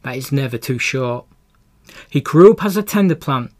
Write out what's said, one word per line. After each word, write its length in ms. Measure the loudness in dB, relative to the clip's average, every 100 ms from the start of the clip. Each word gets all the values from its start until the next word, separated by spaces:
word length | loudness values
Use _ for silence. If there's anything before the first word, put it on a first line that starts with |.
that 160 | -10 -10
is 160 | -4
never 240 | -2 -2 -6
too 220 | -6 -4
short. 440 | -4 -4 -4 -6 -10 _ _ _ _ _ -20 -20 -4
He 100 | -4
grew 320 | 2 6 6
up 140 | 6
as 100 | 0
a 80 | -4
tender 320 | -2 0 2
plant 380 | 0 -4 -6 -6